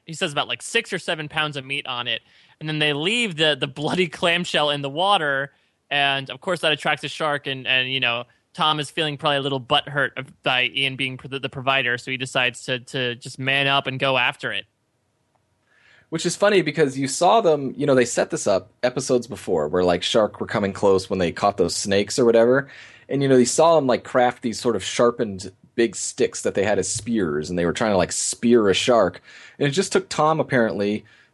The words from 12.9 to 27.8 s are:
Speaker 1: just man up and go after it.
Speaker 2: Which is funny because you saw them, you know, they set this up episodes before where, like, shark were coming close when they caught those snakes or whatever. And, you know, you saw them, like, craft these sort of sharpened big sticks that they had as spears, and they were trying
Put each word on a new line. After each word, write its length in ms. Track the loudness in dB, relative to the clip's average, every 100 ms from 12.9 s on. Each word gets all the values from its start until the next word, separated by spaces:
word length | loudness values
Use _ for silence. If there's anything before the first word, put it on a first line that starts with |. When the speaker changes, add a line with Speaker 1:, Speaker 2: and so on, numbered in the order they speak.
| -6 -4 -6
Speaker 1:
just 220 | -12 -8
man 300 | -2 0 2
up 180 | 0 0
and 140 | -2
go 180 | 0 2
after 360 | 0 -4 -8
it. 100 | -8 -10 _ _ _ _ _ _ _ _ _ _ _ _ _ -10
Speaker 2:
Which 180 | -4 -4
is 120 | 2
funny 240 | 4 4
because 360 | 2 2 0 0
you 120 | -4
saw 320 | 2 4 4
them, 320 | 4 2 -2 -2
you 100 | 2
know, 100 | 4
they 100 | 2
set 240 | 0 -2
this 180 | -2 0
up 220 | 0 -2 _
episodes 460 | -4 -2 0 0 0
before 400 | -10 -2 -2 0
where, 160 | 2
like, 200 | 2 2
shark 360 | 2 2 2 -2
were 80 | -4
coming 240 | -2 -2
close 380 | 0 2 2 2
when 100 | -2
they 140 | -2
caught 240 | 0 0 2
those 180 | 0 0
snakes 420 | 0 0 0 2
or 60 |
whatever. 460 | 4 6 6 4 0 -12 -20 -18 -6
And, 120 | -2
you 60 | 4
know, 80 | 6
you 100 | 4
saw 300 | 4 6 6
them, 120 | 4
like, 180 | 0 0
craft 360 | 2 2 0
these 160 | -6 -4
sort 200 | -2 -2
of 80 | -2
sharpened 680 | 2 2 2 -4 -6 -12 -18 _ 0
big 180 | 0 0
sticks 440 | -6 -2 -2 -2
that 120 | -4 0
they 80 |
had 160 | 0 0
as 80 | -2
spears, 600 | -4 -2 -2 0 -2 -4
and 100 | -2
they 60 | 0
were 80 |
trying 180 | 0